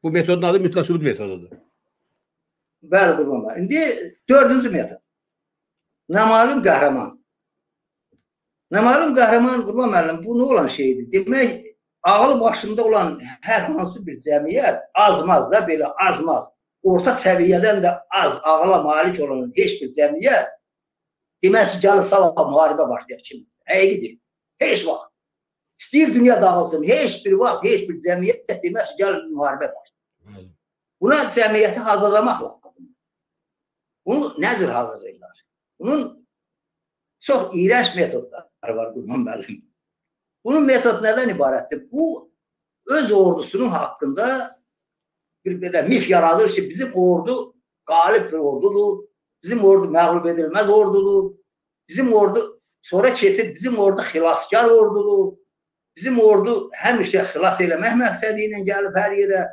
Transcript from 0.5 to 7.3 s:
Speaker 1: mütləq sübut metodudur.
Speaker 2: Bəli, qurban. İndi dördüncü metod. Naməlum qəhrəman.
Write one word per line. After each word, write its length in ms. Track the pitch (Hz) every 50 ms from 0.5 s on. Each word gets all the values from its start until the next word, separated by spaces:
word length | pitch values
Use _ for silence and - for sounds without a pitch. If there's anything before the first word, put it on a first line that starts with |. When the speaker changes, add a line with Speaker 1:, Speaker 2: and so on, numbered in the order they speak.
| 180 196 185
Speaker 1:
mütləq 240 | 170 - 185 156 -
sübut 160 | 175 170 151
metodudur. 480 | 135 107 98 107 98 95 90 87 90 - - _ _ _ _ _ _ _ _ _ _ _ _ _ _ _ _ _ _ _ _ _ _ _ _ _
Speaker 2:
Bəli, 320 | 151 170 196 196 170 156
qurban. 400 | - 147 139 139 120 107 - - 175
İndi 240 | 185 - 285 320 320 285 233 - - - - _ _ -
dördüncü 400 | 254 277 269 233 254 262 240 233
metod. 320 | 190 147 107 - - - _ _ _ _ _ _ _ _ _ _ _ _ _ _ _ _ _ _ _ _ _ _
Naməlum 500 | 165 202 220 220 220 220 233 254 285 277 -
qəhrəman. 480 | 196 156 135 147 143 135 127 107 - - _ _ _